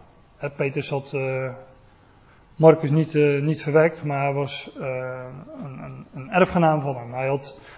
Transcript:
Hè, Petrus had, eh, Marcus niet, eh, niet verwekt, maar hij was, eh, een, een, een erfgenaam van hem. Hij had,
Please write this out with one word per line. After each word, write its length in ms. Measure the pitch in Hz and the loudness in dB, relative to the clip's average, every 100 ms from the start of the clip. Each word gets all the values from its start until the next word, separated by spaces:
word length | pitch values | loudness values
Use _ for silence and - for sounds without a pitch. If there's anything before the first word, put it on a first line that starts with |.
| - _ _ - | -20 _ _ -10
Hè, 120 | 143 | -8
Petrus 400 | - 143 147 - | -4 -4 -2 -4
had, 240 | 139 135 | -6 -4
eh, 360 | 139 135 131 131 123 - - _ _ _ _ _ _ _ - | -6 -4 -4 -6 -8 -18 -20 _ _ _ _ _ _ _ 6
Marcus 360 | 160 156 143 | 6 8 4
niet, 240 | 156 156 151 | 2 2 2
eh, 260 | 147 143 | 4 2
niet 200 | 147 151 | 0 -2
verwekt, 420 | 151 151 165 165 | 2 4 4 2
maar 180 | 147 139 | -4 -2
hij 120 | 139 | 0
was, 380 | 139 139 - - 285 | -2 -4 -6 -12 -10
eh, 460 | 143 127 127 127 127 135 294 311 | -6 -6 -6 -10 -12 -16 -16 -14
een, 200 | 165 131 | -14 -12
een, 220 | 139 131 - | -14 -16 -16
een 160 | 147 131 | -14 -2
erfgenaam 500 | 180 180 185 160 156 | 2 4 4 4 2
van 140 | 139 127 | -2 -6
hem. 180 | 120 | -8
Hij 140 | 123 135 | -4 -2
had, 320 | 139 - - - | -2 -6 -16 -20